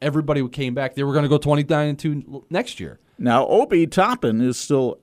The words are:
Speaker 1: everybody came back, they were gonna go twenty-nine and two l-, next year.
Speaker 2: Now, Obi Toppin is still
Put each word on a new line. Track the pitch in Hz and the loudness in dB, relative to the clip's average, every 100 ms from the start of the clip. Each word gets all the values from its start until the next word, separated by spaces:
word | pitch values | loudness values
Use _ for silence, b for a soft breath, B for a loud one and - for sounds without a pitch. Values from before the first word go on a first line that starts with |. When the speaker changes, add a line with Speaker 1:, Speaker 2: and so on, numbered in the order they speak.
Speaker 1:
everybody | 143 147 151 143 131 | -2 -2 0 -2 -2
came | 143 131 | -4 -4
back, | 123 131 - | -4 -4 -4
they | |
were | 139 | -2
gonna | 143 147 | 0 2
go | 147 | 2
twenty-nine | 147 147 147 156 147 | 2 0 2 0 0
and | 143 | -2
two | 160 147 127 | -4 -4 -8
l-, | 139 _ | -16 _
next | 175 247 - | -6 -6 -10
year. | - - _ - | -14 -16 _ -4
Speaker 2:
Now, | 123 120 131 | 2 2 4
Obi | 202 277 170 165 | 2 4 2 2
Toppin | - 202 247 123 110 | 2 2 2 0 0
is | 127 123 | 0 -2
still | - 139 123 - | -2 0 0 -2